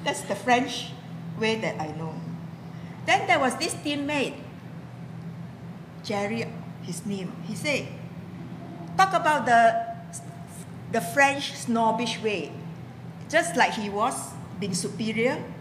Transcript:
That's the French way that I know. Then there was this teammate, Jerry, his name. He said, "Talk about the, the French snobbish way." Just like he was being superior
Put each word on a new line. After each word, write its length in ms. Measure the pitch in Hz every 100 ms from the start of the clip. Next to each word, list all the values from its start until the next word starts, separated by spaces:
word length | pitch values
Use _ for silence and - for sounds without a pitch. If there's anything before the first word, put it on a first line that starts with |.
That's 180 | 277 -
the 120 | -
French 560 | 202 254 247 262 - - - - - - -
way 180 | 220 220
that 200 | 170 -
I 120 | 156 156
know. 180 | 160 - - - - - - - - - -
Then 200 | 381 381
there 120 | 330
was 180 | 262 247
this 180 | 320
teammate, 600 | - 302 285 285 294 220 - - - - - - - - - - - - - - - - -
Jerry, 420 | - 202 202 226 220 - - -
his 220 | - 170
name. 280 | 208 196 180 -
He 100 | -
said, 320 | 214 302 262 - - - - - - - - - - - -
"Talk 160 | 381
about 340 | 349 330 294 247
the, 380 | 233 226 226 - - - - - - - - - - -
the 80 | 226
French 560 | 233 277 277 277 277 -
snobbish 640 | - 226 226 233 240 -
way." 300 | 214 196 - - - - - - - - -
Just 280 | 311 339 254
like 180 | 202
he 140 | - 208
was 260 | 202 233 285 - - - -
being 160 | 208
superior 680 | - - - 220 220 240 302 - -